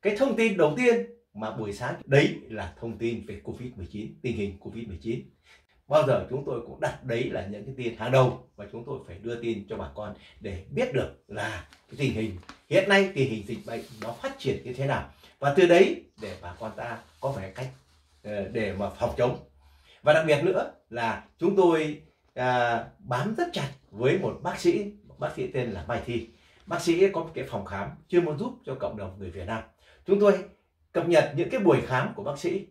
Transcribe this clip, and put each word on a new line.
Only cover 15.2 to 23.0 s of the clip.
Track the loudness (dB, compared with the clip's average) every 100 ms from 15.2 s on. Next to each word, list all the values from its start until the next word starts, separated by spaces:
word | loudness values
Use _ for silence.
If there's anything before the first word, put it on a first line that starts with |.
| -20 _
Và | 2 6
từ | 8
đấy | 10 8 4 -10 _
để | -12 -12
bà | -14 -12
con | -12 -10
ta | -10 -10 -14 _
có | -4
phải | -4 -8 -8
cách, | -10 -10 _ _ _ _
ờ, | -8 -6 -4
để | -2 -2
mà | -2 -4
phòng | -2 -4 2
chống. | 0 0 -10 _ _ _ _ _
Và | 4
đặc | 6 6
biệt | 4
nữa | 4 2 -2 -8 _
là | -4 -4 -4 -10 _
chúng | 0 6
tôi, | 6 6 0 -4 -14 _ _
à, | -4 0 2 2 0 -4
bám | _